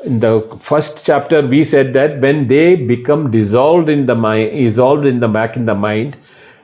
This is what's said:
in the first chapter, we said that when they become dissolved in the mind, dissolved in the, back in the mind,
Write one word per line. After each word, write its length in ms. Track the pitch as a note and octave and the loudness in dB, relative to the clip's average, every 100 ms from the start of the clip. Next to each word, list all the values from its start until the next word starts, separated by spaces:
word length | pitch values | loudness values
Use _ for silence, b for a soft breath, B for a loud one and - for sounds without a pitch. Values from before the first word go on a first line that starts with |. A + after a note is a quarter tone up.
in 160 | - A#2 | -4 0
the 400 | A2+ A2 A2 A#2+ | 2 0 -2 -14
first 420 | - D3+ D3+ - - | -4 -4 -4 -8 -2
chapter, 400 | C#3+ - D#3 C3 | -2 0 0 2
we 160 | C#3 | 0
said 300 | D3 D3 C3 | 2 2 2
that 280 | C3 D3+ D3 | 0 0 0
when 260 | C3+ D3+ A#2+ | 0 0 2
they 280 | C#3 E3+ F3+ | 2 4 2
become 560 | A#2+ A#2+ B2 D3 C#3+ | 2 -4 0 -2 0
dissolved 580 | A2 G2+ A#2+ D3 F3 D#3 | 0 0 2 2 2 2
in 160 | C#3+ C3 | 0 0
the 100 | A2+ | 0
mind, 360 | A2 A2 G#2+ | 0 0 -2
dissolved 540 | D3+ A#2+ G#2+ B2+ D3 C#3+ | 0 0 2 2 2 0
in 140 | B2 | 0
the, 80 | A2+ | 0
back 280 | G#2+ A#2 B2+ | -2 -2 -4
in 100 | A2+ | -4
the 100 | G2+ | -2
mind, 420 | G#2 G#2+ C#3 - b b b b | -2 -4 -6 -10 b b b b